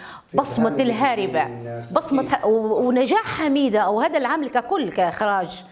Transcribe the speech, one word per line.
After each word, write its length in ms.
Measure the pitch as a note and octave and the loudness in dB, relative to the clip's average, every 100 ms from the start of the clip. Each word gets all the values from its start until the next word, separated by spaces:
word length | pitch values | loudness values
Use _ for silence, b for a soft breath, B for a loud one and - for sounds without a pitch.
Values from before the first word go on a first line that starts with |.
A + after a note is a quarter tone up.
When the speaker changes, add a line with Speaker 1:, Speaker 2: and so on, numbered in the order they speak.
| B B B | B B B
Speaker 1:
في 60 | - | -2
Speaker 2:
بصمة 320 | C#4 - A3+ | 0 0 0
Speaker 1:
ذهن 120 | - | 2
Speaker 2:
الهاربة. 600 | B3+ A3 C4+ A3+ F#3+ E3 C3+ | 0 2 0 0 0 0 -2
Speaker 1:
الناس. 480 | A#2 A#2 A#2 A#2 | -4 -10 -10 -2
Speaker 2:
بصمة 280 | D#4+ E4 C#4 | -2 0 0
Speaker 1:
أكيد. 120 | - | 0
Speaker 2:
ه-، 120 | C4+ G#3+ | 0 2
و-، 220 | A3 A3 | 2 2
Speaker 1:
صح. 80 | F#3 | 0
Speaker 2:
ونجاح 460 | B3 B3 B3 G#4 | 2 2 2 2
حميدة 560 | G#4+ - D#4 C#4 C4+ G#3+ | 0 -2 0 2 2 2
أو 220 | F#3+ G#3+ | 2 2
هذا 160 | D#4 D4+ | 0 0
العمل 320 | B3 D#4+ C4 | 0 -2 -2
ككل 420 | B3 A3+ F#4+ G#3 | -2 -2 -2 -2
كإخراج، 720 | F3 F3 - G#3+ G3 F3+ - - | 0 0 0 0 0 -2 -8 -18